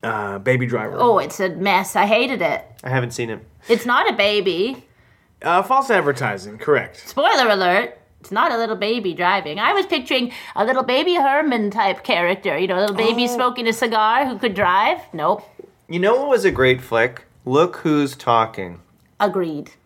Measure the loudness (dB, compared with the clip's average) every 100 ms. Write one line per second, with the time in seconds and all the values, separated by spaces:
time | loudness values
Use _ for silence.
0 | -4 -6 -6 -6 -2 0 0 -4 -4 0
1 | 2 2 0 -4 -6 -4 0 0 0 0
2 | 2 2 0 -2 -2 -4 -8 -16 -4 -2
3 | -2 -4 -6 -6 -12 _ 0 0 2 0
4 | 0 2 0 2 0 0 -2 -4 -16 _
5 | _ _ _ _ 0 0 4 0 4 2
6 | 2 -2 -4 -6 -10 -10 0 0 0 -14
7 | -10 0 2 2 2 2 2 2 0 -10
8 | _ _ -8 0 0 0 -4 -2 -2 -2
9 | -4 -2 0 0 -2 -4 0 0 0 -2
10 | 0 -2 -2 -8 -10 -2 0 0 2 0
11 | 2 2 2 2 0 0 -2 0 0 -2
12 | -2 0 2 0 -2 -2 0 0 0 0
13 | 0 0 -2 0 -2 0 -4 -2 0 0
14 | 2 2 0 -2 -4 0 2 4 2 0
15 | -6 -4 -2 -2 -4 _ -20 _ _ 0
16 | 2 2 2 2 2 4 2 2 0 2
17 | 2 -2 -20 _ 0 2 2 0 0 2
18 | 0 -2 2 2 2 -4 -12 -14 _ _
19 | _ _ -2 0 -4 -6 -12 _